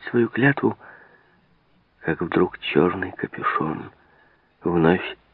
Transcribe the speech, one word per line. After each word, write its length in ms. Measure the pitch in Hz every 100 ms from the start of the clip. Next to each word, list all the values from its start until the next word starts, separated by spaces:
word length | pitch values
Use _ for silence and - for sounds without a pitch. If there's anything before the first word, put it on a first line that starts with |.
| -
свою 180 | 120 113
клятву, 480 | - 135 139 110 - - - - _ _ _ _ _ _ _ _ _
как 200 | - 80
вдруг 380 | 85 85 90 -
чёрный 540 | - 71 87 95 90
капюшон 800 | - - - - - 78 - - - _ _ _ _ _ _
вновь 540 | 87 87 80 92 - - _